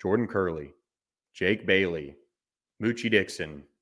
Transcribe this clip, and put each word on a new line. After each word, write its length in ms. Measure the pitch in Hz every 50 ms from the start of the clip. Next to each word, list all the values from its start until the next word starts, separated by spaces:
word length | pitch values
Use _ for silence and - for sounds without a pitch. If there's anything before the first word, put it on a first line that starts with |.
Jordan 240 | - 95 101 117 120
Curley, 480 | 101 - 101 95 87 82 78 73 69 - _ _ _ _ _ _ _ _ _ _ _
Jake 340 | - - 90 90 110 107 -
Bailey, 500 | 95 95 95 98 90 85 80 73 69 71 - _ _ _ _ _ _ _ _ _ _ _ -
Moochie 280 | 107 113 120 117 - 117
Dixon, 520 | 110 101 92 - - - 87 78 76 71 71 _ _ _